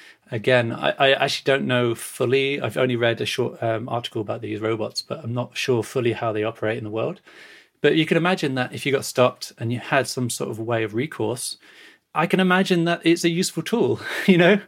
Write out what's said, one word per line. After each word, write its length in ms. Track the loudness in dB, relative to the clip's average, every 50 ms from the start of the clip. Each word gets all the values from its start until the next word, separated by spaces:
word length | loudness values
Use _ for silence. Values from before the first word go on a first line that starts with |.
| -20 -20 -20 _ _ _
again, 400 | -8 -2 2 4 4 4 4 0
I, 240 | -2 -2 -2 -2 2
I 140 | 4 4 4
actually 320 | 4 4 2 0 -2 -2 2
don't 220 | 2 2 2 2
know 260 | 0 0 2 2 0 0
fully. 640 | -4 -8 -10 -6 -4 0 2 2 2 2 0 -2 -2
I've 180 | -4 -4 -2
only 180 | 0 0 0 2
read 260 | 2 2 0 0 0
a 40 | -2
short, 360 | -4 -2 -2 -2 -4 -4 -4
um, 260 | -2 -2 -2 -2 -4
article 340 | -4 -6 -6 -6 -6 -6 -6
about 200 | -6 -6 -6 -8
these 180 | -6 -8 -6 -4
robots, 440 | -2 -2 -2 -2 -4 -6 -6 -10 -8
but 200 | -8 -10 -8 -8
I'm 100 | -6 -6
not 220 | -6 -6 -6 -6
sure 280 | -4 0 0 0 0 0
fully 300 | -2 -4 -2 0 0 0
how 180 | 0 -2 -2
they 120 | -2 -2 -2
operate 360 | -4 -4 -2 -2 -2 -2 -4
in 40 | -6
the 60 | -6
world. 320 | -4 -4 -4 -4 -6 -10 _ -20 -20 -20 -20 -20 -20 -20 _ _ _ _
But 140 | 2 2 4
you 120 | 4 2
can 100 | 2 2
imagine 380 | 2 2 2 0 0 -2 -2 -2
that 180 | -2 -4 -4 -6
if 100 | -6 -2
you 80 | 0
got 140 | 0 0 -2
stopped 460 | 0 2 4 4 4 2 -2 -10 -16 -10 -8
and 120 | -6 -6
you 60 | -4
had 300 | -6 -4 0 0 0 0
some 240 | 0 -2 -4 -4 -4
sort 180 | -4 -6 -6 -6
of 100 | -6 -6
way 240 | -4 -4 -2 -2 -2
of 120 | -2 -2
recourse, 640 | -4 -4 -4 -4 -4 -4 -4 -4 -4 -8 -10 -10 -12 _ -20 -20 -20 -20 -20 -20 _ _ _ -2
I 100 | -2 0
can 140 | 2 2 2
imagine 460 | 4 4 4 2 4 2 2 2 2
that 160 | 0 0 2 2
it's 200 | 2 2 4 2
a 60 | 0
useful 320 | 0 0 -2 -2 -4 -6
tool, 380 | -4 -2 0 0 2 0 0 -2 -4 -8 -8
<laughs> 120 | 0 4
you 120 | 4 6
know? 220 | 8 8 6 6 4 2